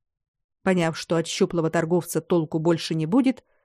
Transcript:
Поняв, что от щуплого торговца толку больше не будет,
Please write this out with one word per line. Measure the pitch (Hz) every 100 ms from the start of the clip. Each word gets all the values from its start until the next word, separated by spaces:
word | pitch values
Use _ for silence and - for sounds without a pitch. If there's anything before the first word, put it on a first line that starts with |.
| _ _ _ _ _ _
Поняв, | 185 180 165 156
что | - 165
от | 165
щуплого | - 185 170 156
торговца | 170 160 175 - 160
толку | - 175 156 160
больше | 160 165 - 160
не | 156
будет, | 240 262 254 - _